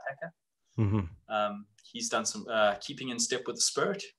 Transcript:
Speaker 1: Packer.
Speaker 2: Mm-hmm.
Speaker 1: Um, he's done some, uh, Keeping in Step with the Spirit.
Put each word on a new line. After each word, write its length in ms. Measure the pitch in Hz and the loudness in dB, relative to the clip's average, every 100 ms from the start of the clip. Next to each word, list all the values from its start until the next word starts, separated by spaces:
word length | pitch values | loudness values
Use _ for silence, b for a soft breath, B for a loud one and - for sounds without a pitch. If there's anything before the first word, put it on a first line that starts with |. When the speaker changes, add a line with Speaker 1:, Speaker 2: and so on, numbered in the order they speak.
| 135 | -2
Speaker 1:
Packer. 260 | 139 165 - _ _ _ - | -8 -10 -12 _ _ _ 0
Speaker 2:
Mm-hmm. 560 | 104 107 85 - - | 2 4 0 -6 -4
Speaker 1:
Um, 320 | 107 104 104 104 _ | 0 0 -2 -12 _
he's 260 | - 120 117 | -14 -6 -2
done 160 | 117 113 | 0 -2
some, 200 | 107 110 | -4 -2
uh, 240 | 113 107 101 | 4 4 4
Keeping 280 | - 135 131 | -4 -8 -6
in 100 | 120 | -2
Step 240 | 117 127 - | 0 0 -2
with 80 | 117 | 0
the 60 | |
Spirit. 420 | - - 175 196 - | 2 2 0 0 -6